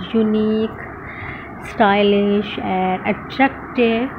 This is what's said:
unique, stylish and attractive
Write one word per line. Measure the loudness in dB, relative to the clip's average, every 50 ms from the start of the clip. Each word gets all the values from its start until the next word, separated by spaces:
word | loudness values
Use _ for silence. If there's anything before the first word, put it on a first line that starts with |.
| -8 -2 0
unique, | 2 2 4 2 2 2 2 0 0 -2 -2 -4 -10 -14 -14 -14 -14 -14 -14 -14 -12 -12 -12 -12 -14 -14 -14 -14 -14 -14 -8
stylish | 0 2 4 4 6 6 4 4 4 4 4 4 2 2 0 -2 -6 -6
and | -4 -2 0 0 0 0 0 0 -2 -4 -4
attractive | -4 -6 -6 0 2 2 2 2 -4 -12 -4 0 2 2 2 2 0 -2 -4 -6